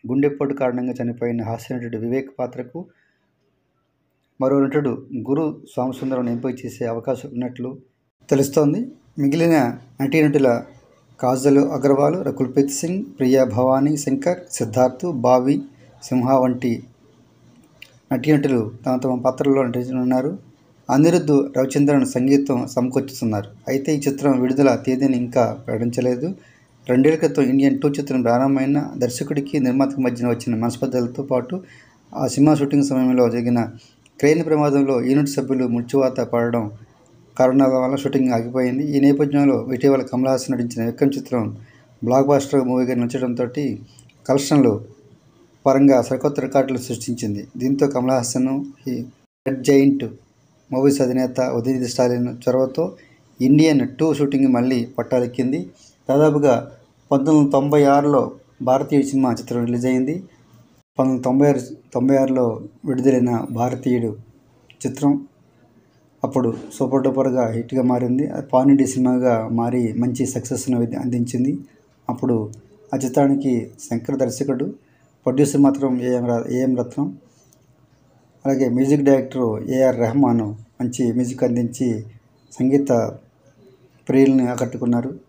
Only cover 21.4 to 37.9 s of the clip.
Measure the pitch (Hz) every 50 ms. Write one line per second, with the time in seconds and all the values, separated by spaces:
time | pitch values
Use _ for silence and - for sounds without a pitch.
21.4 | 139 - - 131 131 131 - 147 143 139 143 139 127 127 - 127 123 135 139 139
22.4 | 139 - 135 120 123 120 - 131 123 127 127 135 135 - - - 123 113 107 101
23.4 | 98 - - - - - 131 139 139 - 156 147 143 143 135 135 135 143 135 123
24.4 | 123 127 131 139 143 135 120 113 - 131 131 127 139 135 131 120 123 120 123 135
25.4 | 117 113 110 110 - - 120 110 120 120 117 - 123 127 123 120 139 175 196 -
26.4 | _ _ _ _ _ _ _ _ _ - 123 127 135 151 160 156 170 151 139 -
27.4 | 139 123 131 139 139 139 131 - - 147 143 - 139 - 135 127 120 117 117 123
28.4 | 131 139 139 135 135 139 143 147 - - - 120 123 120 - - 143 139 156 143
29.4 | 135 - - 147 127 127 123 135 139 135 - 139 127 123 117 117 120 123 120 120
30.4 | - 123 117 110 113 117 117 - - 131 127 127 120 117 120 - 135 - 131 123
31.4 | 120 - 185 185 - - - - - _ _ _ _ _ - - 143 120 - 135
32.4 | 143 143 151 147 143 139 147 143 139 139 139 131 127 127 127 127 123 117 113 120
33.4 | 117 120 120 120 113 107 - - - _ _ _ _ _ _ _ - 143 156 165
34.4 | 160 160 156 151 147 147 139 139 139 135 135 120 120 127 135 147 147 143 - -
35.4 | 127 127 135 127 127 120 117 120 117 120 - 139 135 131 120 - 120 - - 120
36.4 | 117 120 117 120 107 104 104 - - _ _ _ _ _ _ _ _ _ _ -
37.4 | 131 131 127 139 135 135 131 131 127 127